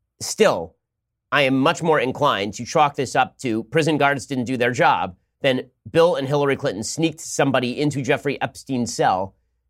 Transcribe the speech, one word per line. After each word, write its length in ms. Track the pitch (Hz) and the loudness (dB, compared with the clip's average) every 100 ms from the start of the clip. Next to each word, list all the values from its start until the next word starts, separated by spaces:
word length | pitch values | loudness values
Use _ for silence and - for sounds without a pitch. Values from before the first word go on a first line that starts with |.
| _ - | _ -12
still, 560 | - - 196 104 80 _ _ _ _ _ _ | -6 2 2 2 -4 _ _ _ _ _ _
I 100 | 139 | 2
am 140 | 135 135 | 4 4
much 240 | 147 165 | 2 2
more 180 | 143 147 | 0 0
inclined 540 | 123 127 143 107 104 98 | 0 0 0 0 -2 -6
to 100 | 120 | -2
chalk 300 | 165 143 - | 0 2 0
this 200 | 127 139 | -2 0
up 220 | 127 - | -2 -4
to 240 | 127 113 | -4 -4
prison 340 | 110 160 160 147 | -2 0 2 2
guards 280 | 139 139 - | 2 0 -4
didn't 200 | 131 117 | -4 -4
do 120 | 127 | 0
their 140 | 120 | 0
job 440 | 123 160 98 92 - _ _ | 2 2 2 -2 -8 _ _
than 280 | 139 127 - _ - | 0 0 -4 _ -2
Bill 260 | 160 170 139 | 2 2 2
and 120 | 135 | -2
Hillary 280 | 147 143 131 | 0 0 0
Clinton 280 | 143 98 | -2 -4
sneaked 380 | 107 - 165 - | -6 -2 -2 -4
somebody 580 | - - 139 131 123 123 | -6 -2 0 0 -2 -2
into 220 | 147 143 | -2 -2
Jeffrey 400 | 123 139 143 123 | -2 -2 -2 -4
Epstein's 520 | 131 - - 127 117 | -6 -8 -6 -4 -2
cell 420 | - 135 92 95 - _ _ | -2 0 0 -4 -12 _ _